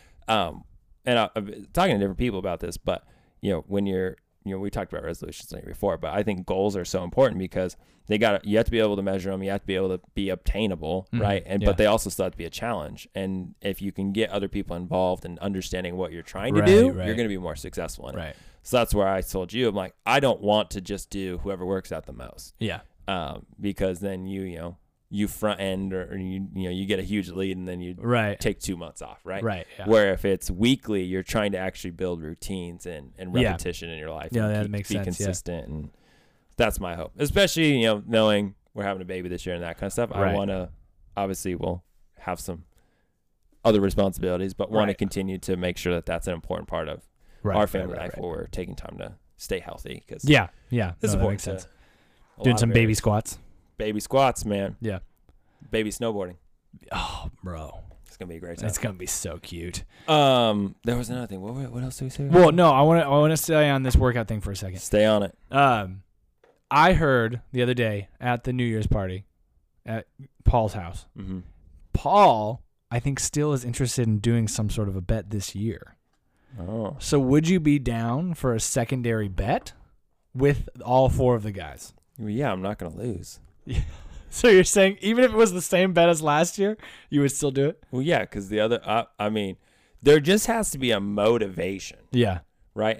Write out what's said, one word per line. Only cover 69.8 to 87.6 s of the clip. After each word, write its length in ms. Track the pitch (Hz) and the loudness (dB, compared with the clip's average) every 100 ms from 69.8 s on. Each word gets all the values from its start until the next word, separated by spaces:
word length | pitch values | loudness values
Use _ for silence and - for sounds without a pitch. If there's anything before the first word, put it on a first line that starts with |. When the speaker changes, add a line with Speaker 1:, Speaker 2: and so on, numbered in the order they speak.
| - | -8
Speaker 2:
at 220 | 113 - - 139 _ | -8 -10 -18 -20 _
Paul's 300 | - 123 110 | 4 4 2
house. 320 | 107 85 - - - | -2 -10 -12 -16 -14
Speaker 1:
Mm-hmm. 220 | 95 92 - - - - - | -10 -8 -10 -20 -20 -20 -6
Speaker 2:
Paul, 720 | - 143 202 185 113 107 120 - _ - | -2 4 8 8 8 2 -4 -10 _ -6
I 80 | 120 | -2
think, 200 | 139 135 | 0 -2
still 340 | - 147 151 | -2 0 2
is 100 | 139 123 | 0 -2
interested 420 | 117 127 - 113 | -2 0 2 2
in 120 | 107 | 2
doing 280 | 117 117 107 | 4 2 2
some 220 | - 107 | 0 -2
sort 180 | 113 101 | -2 -2
of 60 | 95 | -2
a 60 | |
bet 280 | 90 113 95 | -2 -2 -2
this 260 | 104 95 98 | -6 -6 -4
year. 400 | 110 90 - _ _ _ _ _ _ 120 | -4 -6 -10 _ _ _ _ _ _ -12
Speaker 1:
Oh. 360 | 87 113 104 143 | -8 -6 -6 -6
Speaker 2:
So 200 | - 147 | 0 2
would 280 | 127 147 160 | 4 4 4
you 120 | 190 | 2
be 200 | 151 147 | 4 2
down 540 | 120 117 117 127 180 | 2 -2 0 -2 -2
for 200 | 160 127 | -2 -2
a 60 | 113 | 0
secondary 680 | - - 117 131 120 113 104 | 0 -2 0 -2 -2 -2 -2
bet 460 | 92 98 226 - - - _ _ _ _ | -2 -2 -2 -4 -18 -20 _ _ _ _
with 340 | 127 143 143 - - | 2 2 2 -2 -10
all 260 | - 127 131 | 0 4 4
four 260 | 127 127 120 | 4 4 2
of 80 | |
the 80 | 104 | 0
guys? 420 | 95 80 67 - - _ - | -8 -10 -14 -20 -20 _ -10
Speaker 1:
Well, 120 | 107 | -6
yeah, 220 | 110 143 | -2 -2
I'm 100 | 92 | -2
not 160 | 95 104 | -4 -6
gonna 160 | 87 82 | -10 -8
lose. 440 | 120 92 - - - _ - | -8 -8 -10 -18 -20 _ -6
Speaker 2:
<laughs> 80 | 123 - - - - - | -4 -4 -8 -16 -18 -14
So 160 | - 247 | 2 8
you're 160 | 190 | 8
saying 360 | 175 196 190 - | 8 6 4 2
even 220 | 196 226 | 0 4
if 80 | 254 | 4
it 40 | 220 | 6
was 180 | 226 | 4
the 80 | 180 | 2
same 300 | - 185 185 | 0 2 4
bet 140 | 175 170 | 6 6
as 140 | 165 | 4
last 380 | 151 147 170 - | 2 2 2 0
year, 180 | 196 220 - - - | -2 -2 -10 -20 -2
you 120 | 143 | 2
would 100 | 139 | 2
still 180 | - 147 | 2 -2
do 160 | 135 | 0